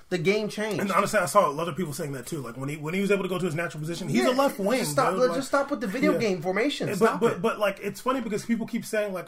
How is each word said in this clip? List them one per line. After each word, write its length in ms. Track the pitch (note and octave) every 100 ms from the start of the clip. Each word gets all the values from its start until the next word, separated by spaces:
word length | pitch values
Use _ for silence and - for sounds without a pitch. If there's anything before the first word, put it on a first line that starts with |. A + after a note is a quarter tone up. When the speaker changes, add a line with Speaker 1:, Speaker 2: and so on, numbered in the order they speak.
| -
Speaker 1:
the 100 | F3+
game 300 | D#3+ G#3+ G#3+
changed. 320 | - G#3+ G3+
Speaker 2:
And 120 | G3
honestly, 260 | F3 G3 G#3
I 80 | F3
saw 220 | G#3 E3
a 20 |
lot 180 | C#3+ E3+
of 80 | D3
people 160 | E3+
saying 200 | C#3 D3+
that 140 | C3+ -
too. 140 | D#3+
Like, 160 | B2+ B2
when 120 | C#3
he, 80 | D3+
when 180 | D3+
he 60 | F#3+
was 100 | G3
able 140 | G3
to 40 | F#3
go 100 | F3+
to 40 |
his 120 | F3+ D3+
natural 240 | E3+ D#3
position, 280 | D#3 E3+ -
he's 120 | -
a 40 | F4+
Speaker 1:
Yeah, 40 | B3+
Speaker 2:
left 220 | C#4 -
wing, 180 | G3 B3+
Speaker 1:
just 120 | D#3+
stop, 180 | D3 C4
Speaker 2:
dude. 80 | F#3+
Speaker 1:
let's 120 | B3+
Speaker 2:
Like, 80 | C4+
Speaker 1:
just 100 | C4+
stop 220 | C#4 C#4
with 100 | C#4+
the 80 | G#3+
video 240 | B3 D4
Speaker 2:
yeah. 60 | C4
Speaker 1:
game 200 | A3 F3+
formation. 460 | F3+ G3 C#4 - D#3+
Speaker 2:
But, 80 | G3
Speaker 1:
Stop 240 | A3 G#3+
Speaker 2:
but, 120 | A3+
Speaker 1:
it. 100 | F3
Speaker 2:
but, 160 | G#3+ F#3+
like, 220 | G3+ G3
it's 180 | G3+ G3
funny 200 | B3 C4
because 260 | A3+ G3+ -
people 200 | A3+ A3+
keep 160 | A#3
saying, 280 | - G#3+ G#3
like, 140 | F3+